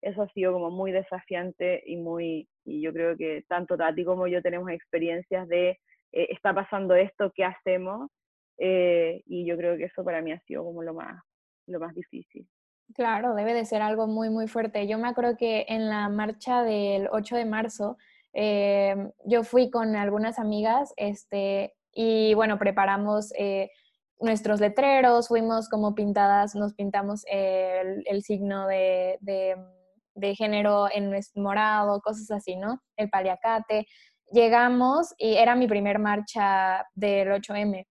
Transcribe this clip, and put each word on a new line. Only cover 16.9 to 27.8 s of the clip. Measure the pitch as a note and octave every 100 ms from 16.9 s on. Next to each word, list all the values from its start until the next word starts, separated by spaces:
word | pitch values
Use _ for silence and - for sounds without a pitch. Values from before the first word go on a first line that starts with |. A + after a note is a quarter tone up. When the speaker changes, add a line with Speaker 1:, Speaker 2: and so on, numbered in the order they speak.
| G3 G3
Speaker 2:
ocho | A3 G#3 A#3+
de |
marzo, | A3+ G#3+ A3+ - G#3 B3 _ _ _
eh, | - G#3+ G#3 G3+ G3+ G3 G3 G3 -
yo | - A#3
fui | A3+ A#3+ B3+
con | A#3+ A3 G#3+
algunas | G3+ G#3 A3 A#3
amigas, | A3 G#3 G#3+ A#3+ C#4 -
este, | G#3 G3+ - G3+ G3 G3 G3 _ _
y | - A3+ A3 G#3+
bueno, | G#3+ A3 G3+
preparamos, | G3+ G3+ G3 G3 G#3 G#3 G#3 -
eh, | G3+ G3 G3 _ _ _ _ _
nuestros | A#3 A3 A3 G#3
letreros, | G#3 G#3 C#4 C4+ B3+ A#3+ A#3
fuimos | A#3 A3+ A3+ A3
como | G#3+ G#3
pintadas, | G#3 G#3 G3+ G3+ G3+ G3+
nos | G3+ G#3
pintamos | G#3 G3+ G3+ G3+ G#3 -
el, | G3 G3 F#3+ F#3 F#3